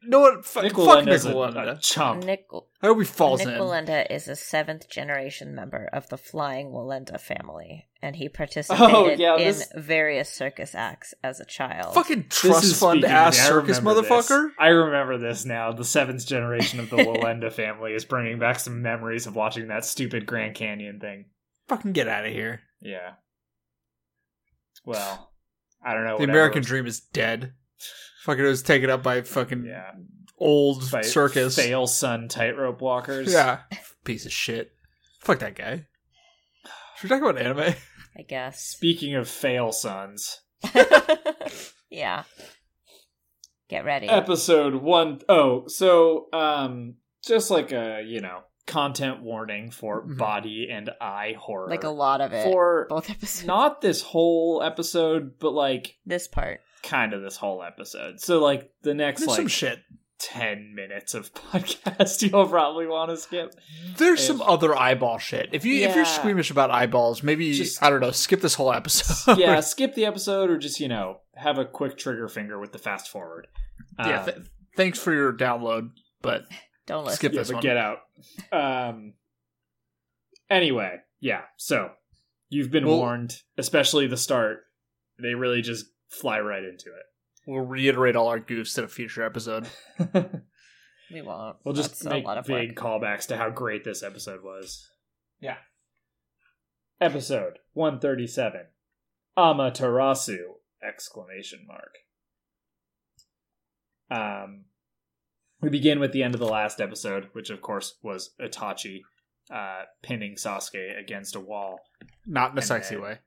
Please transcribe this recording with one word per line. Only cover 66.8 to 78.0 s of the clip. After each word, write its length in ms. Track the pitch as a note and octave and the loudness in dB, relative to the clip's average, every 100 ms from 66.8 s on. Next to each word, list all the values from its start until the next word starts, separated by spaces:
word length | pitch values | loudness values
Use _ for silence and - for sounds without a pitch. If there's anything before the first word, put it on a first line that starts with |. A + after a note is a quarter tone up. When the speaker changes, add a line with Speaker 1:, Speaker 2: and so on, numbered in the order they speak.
| A#2+ B2 A#2+ A#2 | 4 4 2 2
Speaker 1:
maybe, 300 | C#3+ D#3 E3 | 0 0 0
Speaker 2:
Just 280 | C#3+ - - | 0 -2 4
Speaker 1:
I 60 | D3 | 6
don't 120 | C#3 | 6
know, 100 | B2 | 2
skip 300 | B2+ - F#3 | 0 2 2
this 120 | F3 | 2
whole 180 | - C3 | 2 2
episode. 640 | A#2+ - - - E3 - G#3+ | 2 0 0 2 0 6 6
<laughs> 0 | |
Speaker 2:
Yeah, 220 | F3 D#3 | 8 4
skip 340 | D#3 - C4+ | 2 0 -2
the 100 | C4+ G#3+ | 0 -2
episode 440 | G#3 G3+ G3 F#3+ | -2 -4 0 2
or 80 | D#3+ | 0
just, 220 | D3 - | -2 -6
you 80 | C#3+ | -4
know, 320 | A#2 F#2+ F#2+ _ - | -4 -6 -8 _ -6
have 200 | D3+ C3+ | -2 -2
a 60 | |
quick 320 | C3 - C#3 - | -2 -4 -6 -6
trigger 300 | - A#2 A2 | -8 -6 -8
finger 320 | A2+ G#2 G#2 | -10 -10 -10
with 140 | G2+ | -12
the 60 | G#2+ | -12
fast 280 | - G2 - | -8 -8 -10
forward. 380 | G2+ E2+ E2 - - - - - - | -14 -14 -16 -18 -12 -12 -12 -20 -6
Speaker 1:
Yeah, 240 | A2+ G#2+ | -4 -2
Speaker 2:
Um, 40 | |
Speaker 1:
th-, 120 | F#2 F2 - - _ - | -4 -10 -14 -20 _ 0
thanks 220 | F#3 F3 | 0 0
for 140 | - | 0
your 180 | D3+ C#3 | 2 2
download, 580 | A2+ B2+ A#2+ A#2 A2+ A#2 _ _ _ | 0 -2 -2 -2 -4 -4 _ _ _
but 260 | A#2+ A#2 - - _ _ - | -4 -4 -6 -20 _ _ -8
Speaker 3:
Don't 180 | D#3 | -8
listen. 120 | C#3+ - | -4 -2
Speaker 1:
skip 160 | D3 | 0
Speaker 2:
yeah, 60 | - | 0
Speaker 1:
this 80 | A#2 | -2
Speaker 2:
but 60 | |
Speaker 1:
one. 80 | B2 | 0
Speaker 2:
get 140 | C3+ A#2+ | 2 2
out. 220 | G#2+ A2 | 0 -4